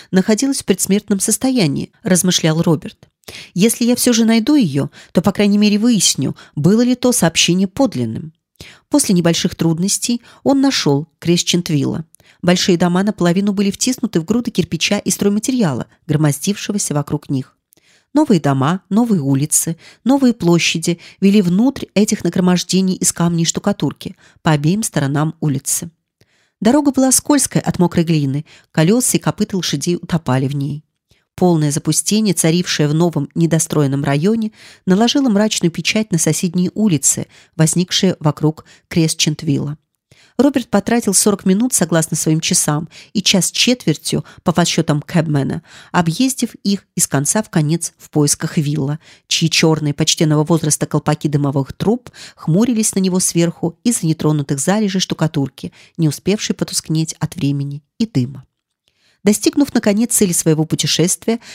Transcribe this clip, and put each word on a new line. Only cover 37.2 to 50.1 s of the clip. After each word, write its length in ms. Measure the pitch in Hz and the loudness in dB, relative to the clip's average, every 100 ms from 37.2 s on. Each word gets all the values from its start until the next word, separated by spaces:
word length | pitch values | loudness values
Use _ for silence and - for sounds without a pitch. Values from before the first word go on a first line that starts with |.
| - - _ - | -6 -14 _ 0
возникшие 600 | 156 170 180 - 190 - | 2 2 -2 0 0 0
вокруг 460 | 151 - 156 156 - - - | -2 0 -2 -2 -12 -20 -4
Кресчент-Вилла. 920 | 175 160 - - 151 156 135 139 151 _ _ _ _ _ - | 0 0 0 -2 -2 -2 -2 -4 -10 _ _ _ _ _ 2
Роберт 320 | 285 277 - | 2 2 0
потратил 460 | 202 - 233 226 190 | -2 0 0 0 2
сорок 300 | 214 202 190 | 2 0 0
минут, 280 | 190 247 | 0 0
согласно 420 | - 165 170 - 160 | 0 0 0 0 -2
своим 240 | 160 156 | 0 0
часам, 500 | - 175 - 151 160 - - | 0 -2 0 -2 -6 -16 -8
и 100 | 208 | -4
час 240 | - 190 - | 0 0 0
с 40 | |
четвертью, 720 | - - 247 - 147 - 151 - - | 0 0 0 0 -2 -2 -6 -6 -6
по 80 | - | -2
подсчетам 500 | 175 170 - 156 147 | 0 0 0 0 -2
кэбмена, 640 | - 180 160 147 139 160 - - - | -2 -2 0 0 -2 -6 -10 -20 -6
объездив 600 | 175 165 160 262 - 233 - | -2 0 0 -2 -2 -6 -6
их 220 | 196 196 _ - | -4 -4 _ -6
из 120 | - | -2
конца 340 | 139 147 214 | -2 0 -2
в 80 | 220 | -2
конец 440 | 170 147 170 - _ | 0 0 -2 -4 _
в 140 | - | -4
поисках 460 | 156 147 - 156 - | 0 0 0 -4 -2
вилла, 420 | 147 147 139 151 - - - | -2 -2 -4 -6 -10 -16 -6
чьи 220 | - 160 | -2 0
черные 460 | - 160 156 147 143 | 2 2 2 0 -2
почтенного 480 | 156 | -2